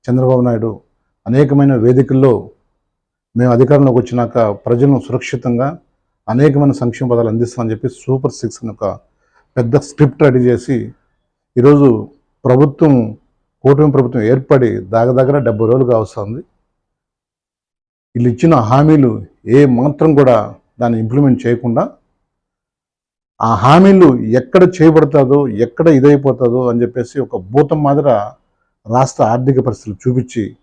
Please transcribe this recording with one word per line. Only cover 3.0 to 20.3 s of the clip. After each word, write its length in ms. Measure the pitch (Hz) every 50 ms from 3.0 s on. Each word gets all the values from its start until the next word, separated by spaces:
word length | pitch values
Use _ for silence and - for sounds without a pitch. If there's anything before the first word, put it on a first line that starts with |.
| _ _ _ _ _ _ _
మేము 160 | 117 123 127 120
అధికారంలోకి 440 | 117 135 135 147 143 143 135 117 123
వచ్చినాక 400 | 123 - 120 123 120 117 - 123 113 107 101 101 _
ప్రజలను 340 | 110 120 120 135 139 139 -
సురక్షితంగా 680 | - - 123 131 - - - 123 120 127 120 117 131 143 165 - _ _ _ _ _ _ _ _ _
అనేకమైన 460 | - 113 127 143 151 135 143 143 139 131 -
సంక్షేమ 260 | 127 120 117 - 135 120
పథకాలు 220 | 120 117 113 110
అందిస్తామని 400 | 110 117 120 117 - 127 117 110 110
చెప్పి 160 | 107 - 123 - -
సూపర్ 340 | - - 131 135 131 135 - -
సిక్స్ 200 | - 113 - -
అని 100 | - 110 104
ఒక 120 | _ 110 95 - - _ _ _ _ _ _ _ _ _ _ _
పెద్ద 240 | 131 120 117 120 143 -
స్క్రిప్ట్ 340 | - - - 151 135 - - 156
రెడీ 160 | 143 127 127 123 123
చేసి 280 | 120 120 - - 135 113 101 - - _ _ _ _ _ _ _ _ _ _ _ _
ఈరోజు 340 | 123 120 143 147 143 143 131 113 107 107 - _ _ _ _ _ _ _
ప్రభుత్వం, 480 | - 127 131 151 147 143 - 165 151 139 123 113 107 107 _ _ _ _ _ _ _ _ _ -
కూటమి 300 | 135 139 139 156 151 131
ప్రభుత్వం 280 | 135 127 120 127 127 104 110 127
ఏర్పడి 380 | 135 131 _ 147 139 123 110 101 104 95 95 107
దగ్గర 220 | 113 117 127 127 123
దగ్గర 200 | 131 127 143 147 120
డెబ్బై 200 | 117 110 104 113 110
రోజులు 160 | 120 127 131 120 120
కావస్తుంది. 480 | 110 107 - - 113 101 101 117 143 - _ _ _ _ _ _ _ _ _ _ _ _ _ _ _ _ _ _ _ _ _ _ _ _ _ _ _ _ _ _ _ _ _ _
వీళ్ళు 140 | 123 120 123
ఇచ్చిన 240 | 117 - - 165 160 131 113 104
హామీలు 420 | 123 139 151 156 156 147 135 120 107 107 98 - _ _ _
ఏ 120 | - 113 139 147 135 123 117
మాత్రం 320 | 127 147 143 - 165 160 151
కూడా 220 | 139 135 131